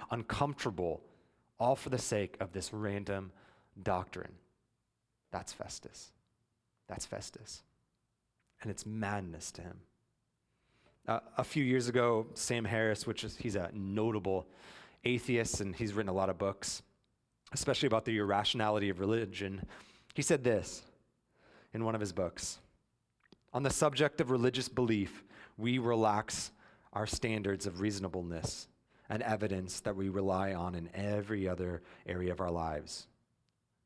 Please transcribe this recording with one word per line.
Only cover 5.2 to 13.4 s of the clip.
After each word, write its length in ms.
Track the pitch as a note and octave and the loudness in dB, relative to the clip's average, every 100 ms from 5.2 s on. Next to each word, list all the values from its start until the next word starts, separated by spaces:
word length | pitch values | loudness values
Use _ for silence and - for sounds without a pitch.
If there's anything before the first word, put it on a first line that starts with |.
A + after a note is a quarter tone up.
| _ | _
That's 220 | F2+ F#2 | -6 -6
Festus. 600 | - - - - - - _ _ _ _ _ _ _ - | -10 -10 -10 -14 -16 -20 _ _ _ _ _ _ _ -12
That's 200 | - - | -10 -6
Festus. 580 | G2+ - - A2 - - _ _ _ _ _ _ _ _ - | -8 -8 -12 -14 -16 -18 _ _ _ _ _ _ _ _ -10
And 100 | G#2+ | -6
it's 160 | - G#2+ | -6 -6
madness 640 | A2 G2+ G2+ F#2 D#2+ - | -2 0 -2 -4 -8 -10
to 100 | - | -10
him. 180 | F2+ F2+ - _ _ _ _ _ _ _ _ _ _ _ - | -12 -14 -20 _ _ _ _ _ _ _ _ _ _ _ -4
Uh, 120 | A2+ - - | -4 -2 -4
a 80 | |
few 200 | B2 D#3 | 0 2
years 240 | C3 B2+ A#2+ | 4 4 4
ago, 400 | B2 A#2+ A2+ A2+ | 4 6 4 0
Sam 300 | - - A#2+ | -4 -2 0
Harris, 400 | G#2+ A2 A2 G#2 | 2 2 4 2
which 200 | A#2 G#2 | -2 -4
is, 120 | G#2+ | -6
he's 200 | - | -6